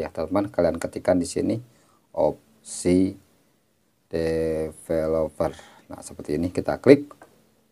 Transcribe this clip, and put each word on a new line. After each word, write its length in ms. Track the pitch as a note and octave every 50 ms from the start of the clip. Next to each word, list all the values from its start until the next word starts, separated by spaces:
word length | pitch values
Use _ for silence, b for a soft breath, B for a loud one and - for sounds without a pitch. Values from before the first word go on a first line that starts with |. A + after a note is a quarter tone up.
ya, 80 | D#2 D#2
teman-teman. 400 | - - D#2+ D#2+ F2+ G2+ G2+ G2
Kalian 320 | - - F2 E2+ D#2+ E2+
ketikkan 400 | - - - G#2+ - - F#2 F2+
di 80 | E2+ E2+
sini 320 | - F2 F2+ F2+ A2 A#2+ - - _ _ _ _ _ _ _ _ -
opsi 960 | - D#2+ D2+ D2 - _ _ _ _ _ - - - - F2+ F2+ F#2 F#2+ F#2+ F#2+ - - _ _ _ _ _ _ _ _ _ _ _ _ _ _ _ _ _
developer. 1400 | - E2 E2 D#2+ E2 D#2+ D#2+ D#2+ D#2+ D#2 D#2+ D#2 D#2 - - - E2 D#2+ D#2+ D#2+ D#2+ D#2+ D#2+ D#2 - - E2 D#2 - b b b b b b b -
Nah, 80 | -
seperti 400 | - - - - - - D2 D#2
ini 80 | E2+ F2+
kita 320 | - - - - C#2+ C#2+
klik. 320 | - A#2+ C#3+ C#3+ C#3+ - - - - - _ _ _ _ _ _ _ _